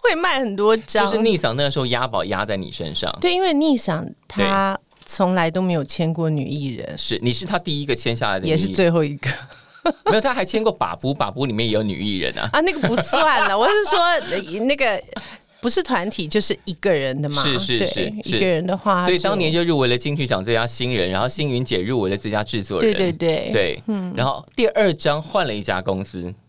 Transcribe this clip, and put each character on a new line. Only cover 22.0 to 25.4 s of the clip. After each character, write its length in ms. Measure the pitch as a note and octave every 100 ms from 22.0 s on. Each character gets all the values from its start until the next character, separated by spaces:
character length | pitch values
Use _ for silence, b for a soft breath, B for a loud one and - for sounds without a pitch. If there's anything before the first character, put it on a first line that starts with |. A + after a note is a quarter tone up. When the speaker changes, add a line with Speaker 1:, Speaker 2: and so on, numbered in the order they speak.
Speaker 2:
围 80 | F#2+
了 80 | G2+
最 140 | G#2+
佳 120 | G#2
制 200 | G#2 A#2
作 180 | G2 F#2+
人。 100 | A3+
Speaker 1:
对， 200 | G#3 F#3
对， 20 |
对。 380 | D#3+ E3 D#3+ -
Speaker 2:
对， 320 | G#2+ - - -
Speaker 1:
嗯。 240 | G#3 F3+ -
Speaker 2:
然 80 | B2+
后 180 | - - -
第 120 | A3
二 220 | A3 G#3 D#3
张 260 | D#3 D3
换 240 | D#3 G#3